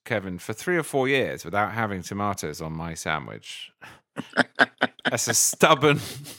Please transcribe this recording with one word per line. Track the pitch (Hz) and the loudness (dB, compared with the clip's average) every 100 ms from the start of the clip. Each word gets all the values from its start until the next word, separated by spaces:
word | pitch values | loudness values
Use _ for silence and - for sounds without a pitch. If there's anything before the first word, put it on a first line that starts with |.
| - | -4
Kevin, | 110 95 90 | -2 -2 -8
for | - | -8
three | 110 - 175 | -8 -2 -2
or | |
four | 147 143 131 | 0 0 2
years | 139 98 69 | 2 0 -4
without | 82 98 104 | -4 0 0
having | 110 110 98 | 0 -4 -4
tomatoes | 82 98 104 98 80 76 | -6 -4 -2 -2 -6 -6
on | 80 | -8
my | 80 82 | -6 -8
sandwich. | 80 - 78 60 55 - - - _ - - _ - | -6 -4 -4 -4 -14 -14 -16 -16 _ -20 -20 _ -14
<laughs> | - - - - 127 - - - 131 | -6 0 0 2 0 2 -4 -2 -2
As | 123 - | 0 0
a | - | 2
stubborn, | - - 143 151 147 143 - - 143 | 2 6 6 8 6 4 0 -10 -14